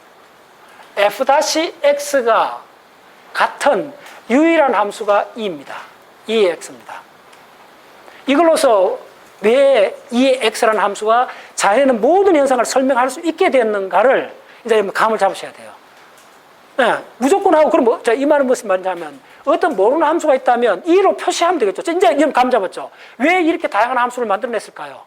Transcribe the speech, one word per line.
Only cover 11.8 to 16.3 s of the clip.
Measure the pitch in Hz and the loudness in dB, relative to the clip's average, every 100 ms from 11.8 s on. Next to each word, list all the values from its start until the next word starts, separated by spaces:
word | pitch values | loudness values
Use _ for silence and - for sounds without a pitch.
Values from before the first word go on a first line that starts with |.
| 269 233 | 2 2
모든 | 240 370 392 302 | 2 4 4 2
현상을 | 269 254 | 2 0
설명할 | 214 262 262 240 254 | 0 0 0 0 0
수 | 269 | -2
있게 | 330 320 370 | -6 0 2
됐는가를 | 254 220 208 190 180 240 208 - - - - | 2 0 -2 -2 2 2 2 -2 -14 -20 -12
이제 | 226 220 196 | -2 0 0
감을 | - 220 214 | -2 -2 0
잡으셔야 | 196 165 147 | -2 -2 -14
돼요. | - 110 - - - - - - | -18 -20 -20 -20 -20 -20 -20 -20